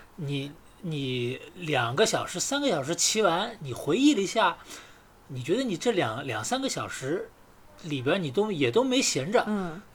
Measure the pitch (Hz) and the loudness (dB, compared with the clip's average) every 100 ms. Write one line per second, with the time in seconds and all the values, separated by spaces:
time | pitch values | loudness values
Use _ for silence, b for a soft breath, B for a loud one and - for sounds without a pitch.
0 | B - 143 139 139 147 - - 180 151 | B -10 -4 -4 -6 -10 -20 -12 -6 -4
1 | 135 127 120 131 - - 170 139 117 135 | -2 -2 -2 -4 -10 -10 -2 0 2 2
2 | 214 135 113 160 - 277 285 170 135 170 | 2 2 -2 -4 -2 0 2 0 0 0
3 | - 214 208 165 220 233 139 117 - 185 | 2 4 4 2 -2 -6 -10 -6 0 4
4 | 285 247 196 233 190 - B B B B | 6 4 2 4 2 2 B B B B
5 | B - - 131 123 208 269 175 247 202 | B -20 -12 -8 -2 0 0 0 0 2
6 | 127 113 143 107 107 - 135 - 104 - | 0 -2 -4 -4 -2 -2 -2 -4 -6 -6
7 | 131 175 - - - - - - 175 143 | -4 -4 -6 -14 -20 -20 -20 -16 -6 -4
8 | 123 190 160 120 214 170 127 220 262 254 | 0 0 0 0 0 2 2 4 4 2
9 | - - 143 220 214 208 180 160 - | 2 0 2 2 2 0 -4 -8 -14